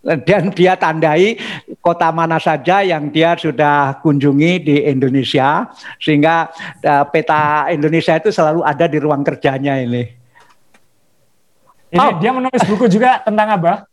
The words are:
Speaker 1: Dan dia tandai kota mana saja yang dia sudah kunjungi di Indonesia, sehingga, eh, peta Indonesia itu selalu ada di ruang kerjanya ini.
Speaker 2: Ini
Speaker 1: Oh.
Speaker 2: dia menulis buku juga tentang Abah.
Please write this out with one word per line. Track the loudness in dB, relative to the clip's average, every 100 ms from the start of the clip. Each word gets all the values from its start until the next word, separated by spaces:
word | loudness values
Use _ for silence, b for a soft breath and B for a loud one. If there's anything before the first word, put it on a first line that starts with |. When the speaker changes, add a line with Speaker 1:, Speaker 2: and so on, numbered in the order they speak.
Speaker 1:
Dan | -2 -2 0 0 0
dia | 2 2 2
tandai | -2 0 0 2 0 -2 B -14 -16 -4
kota | -2 0 0
mana | 0 -2 0
saja | 0 -2 0 0
yang | 0 -2 -2
dia | 0 2
sudah | 2 -2 0 2 2 0 0
kunjungi | 0 2 2 2 2 0
di | 0 0 2
Indonesia, | 0 0 0 0 0 2 0 -4 B B B
sehingga, | -2 2 2 2 -2 B B -6
eh, | 0 0 0
peta | -2 0 0 2 0 -2
Indonesia | -2 0 0 0
itu | 0 0
selalu | 0 0 0
ada | -2 0 -2
di | 0
ruang | -2 -2
kerjanya | -2 -2 -4 -2 -4 -4
ini. | -2 -4 -6 -12 _ b b _ _ _ _ _ _ _ _ _ _ _ _ _ _
Speaker 2:
Ini | 0
Speaker 1:
Oh. | 0 0
Speaker 2:
dia | -2
menulis | -2 -2 -2 0
buku | 2 2
juga | 4 2 2
tentang | 0 -2 0
Abah. | 0 0 -2 -8